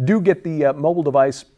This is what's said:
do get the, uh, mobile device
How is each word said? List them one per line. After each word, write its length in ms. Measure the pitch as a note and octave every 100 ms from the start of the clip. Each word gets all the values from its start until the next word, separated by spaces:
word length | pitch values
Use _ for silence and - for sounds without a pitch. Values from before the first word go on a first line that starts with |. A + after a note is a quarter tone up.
do 160 | B2+ G#3+
get 260 | F#3 F#3+
the, 200 | E3+ D#3
uh, 80 | C#3+
mobile 300 | C#3+ D3+ E3+
device 420 | D3 C3+ C3+ B2+ -